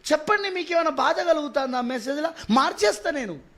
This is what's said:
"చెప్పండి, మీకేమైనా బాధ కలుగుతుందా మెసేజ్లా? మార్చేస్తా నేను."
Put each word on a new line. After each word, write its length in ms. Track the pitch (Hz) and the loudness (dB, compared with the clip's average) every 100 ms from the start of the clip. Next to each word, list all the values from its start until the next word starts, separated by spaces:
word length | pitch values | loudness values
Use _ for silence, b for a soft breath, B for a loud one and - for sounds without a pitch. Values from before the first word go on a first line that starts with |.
| - | 0
"చెప్పండి, 380 | 302 302 415 403 | 0 2 0 0
మీకేమైనా 400 | 370 339 339 320 | -4 0 0 2
బాధ 300 | 277 269 330 | 2 0 2
కలుగుతుందా 640 | 349 320 294 277 262 254 | 2 2 0 -2 -2 -2
మెసేజ్లా? 520 | 240 254 226 285 320 330 B | -2 -4 -4 -4 -4 -6 B
మార్చేస్తా 640 | 233 311 392 415 - 339 | 4 4 2 2 2 -4
నేను." 280 | 302 220 147 - | -4 -6 -10 -16